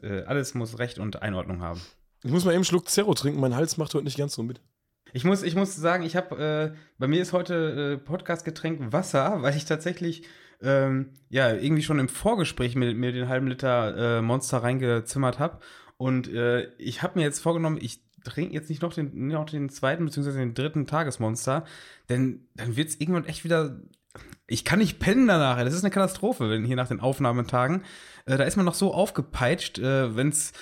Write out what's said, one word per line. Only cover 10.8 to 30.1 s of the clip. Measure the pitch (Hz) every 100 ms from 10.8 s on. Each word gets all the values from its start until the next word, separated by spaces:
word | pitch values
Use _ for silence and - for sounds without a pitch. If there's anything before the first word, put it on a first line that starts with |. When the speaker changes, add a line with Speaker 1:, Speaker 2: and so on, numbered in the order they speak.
| 135 131 135 - -
Speaker 1:
ja, | 131 127
irgendwie | 110 135 156
schon | 156 139
im | 131
Vorgespräch | - 202 226 147 - 123 127
mir, | 123
mir | 113 127
den | 123 123
halben | 131 131
Liter, | 127 135 123 110 - 120 117
äh, |
Monster | 117 123 - 127
reingezimmert | 120 131 127 117 113 139 131 120
hab. | 156 - - - - -
Und, | 131 131 123
äh, | 117 120 123 - -
ich | 104 117
hab | 180 185
mir |
jetzt | 151 143
vorgenommen, | 165 170 160 151
ich | 117 - _ _
trinke | - 147 165
jetzt | 151 156
nicht | 151
noch | 170
den, | 165 147 - 135
noch | 156 151
den | 151 139
zweiten | - 135 165
beziehungsweise | 160 143 143 135
den | 123
dritten | 117 147 151 135
Tagesmonster, | 151 151 - 110 117 - 143 160 - - - -
denn | 123 131 - _
dann | - 117 117
wird's | 160
irgendwann | - 151 180 156
echt | 156
wieder, | 165 165 151 127 - _ _ - - - -
ich | -
kann | - 180
nicht | 196 -
pennen | - 233 247
danach, | 175 135 123
das | 123
ist | 170
eine | 196
Katastrophe, | 196 190 190 208 247 110
wenn | 110
hier | 120 127
nach | 123
den | 120
Aufnahmetagen, | 127 139 131 123 120 127 127 185 - - - -
äh, | - 262
da |
ist | 139 202
man |
noch | 175
so | - 196
aufgepeitscht, | - 202 - 135 - 123 160 - -
äh, | 131 135 127